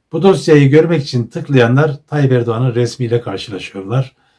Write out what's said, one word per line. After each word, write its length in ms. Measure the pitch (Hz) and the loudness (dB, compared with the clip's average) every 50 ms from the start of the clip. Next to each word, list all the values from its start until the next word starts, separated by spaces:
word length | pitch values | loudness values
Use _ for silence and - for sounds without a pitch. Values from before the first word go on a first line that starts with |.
| _ _ | _ _
bu 100 | - 165 | -6 0
dosyayı 480 | 160 196 185 139 - - 156 147 143 135 | 2 2 2 2 2 4 4 4 6 6
görmek 340 | 135 156 160 165 170 151 135 | 4 4 4 4 0 -2 -2
için 240 | - - 123 117 - | -4 -4 -4 -6 -4
tıklayanlar 720 | - 165 165 - 143 131 117 117 123 139 151 156 139 143 - _ | -8 -12 -6 0 2 2 4 4 4 2 2 0 -2 -6 -10 _
Tayyip 240 | 151 147 139 127 | -4 -2 0 0
Erdoğan'ın 440 | 127 123 117 113 113 113 127 131 113 | 0 0 0 -2 -4 -2 -2 -2 -2
resmiyle 460 | 120 120 117 - - 127 113 117 117 | -2 -2 -4 -4 -6 -4 -4 -2 -4
karşılaşıyorlar. 920 | - - 98 - - - 101 92 - - - 98 95 98 117 135 131 - _ _ _ _ _ | -4 -6 -8 -10 -10 -12 -12 -12 -14 -12 -14 -14 -10 -4 -4 -4 -4 -4 _ _ _ _ _